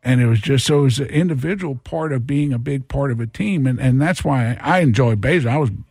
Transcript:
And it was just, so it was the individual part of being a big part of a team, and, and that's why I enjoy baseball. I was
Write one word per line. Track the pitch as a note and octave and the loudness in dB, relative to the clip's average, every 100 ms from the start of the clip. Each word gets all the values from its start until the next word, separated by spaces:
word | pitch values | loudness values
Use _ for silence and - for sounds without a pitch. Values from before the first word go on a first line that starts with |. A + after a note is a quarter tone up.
| B2 | 2
And | B2+ | 2
it | A#2+ | 4
was | A2+ | 2
just, | - C#3 - | 2 0 2
so | D3 | 2
it | |
was | C#3 A#2+ | 4 2
the | B2+ | -2
individual | D3 F3 D3 C#3+ G3 F3+ C3 | 0 0 -2 -4 -4 -6 -8
part | - E3+ D#3+ | -8 -6 -4
of | C3+ A#2+ | -4 -2
being | C#3+ D3 | -2 0
a | A#2+ | -2
big | B2 C#3 B2+ | -4 -6 -6
part | C#3 C#3 | -4 -2
of | A#2 | -2
a | A#2 | -6
team, | - G#3 F#3 C3 | -4 -4 0 0
and, | B2+ | 0
and | C3 C3 | 2 2
that's | D3+ F3+ | 2 0
why | E3 C#3 A#2 B2+ | -2 0 0 -2
I | - F3+ | 0 2
enjoy | D#3+ G#2+ B2 G#2+ | 4 4 2 2
baseball. | G2 F3 A#2+ | 2 0 2
I | C3+ | 0
was | C#3 G2+ - | 0 -4 -14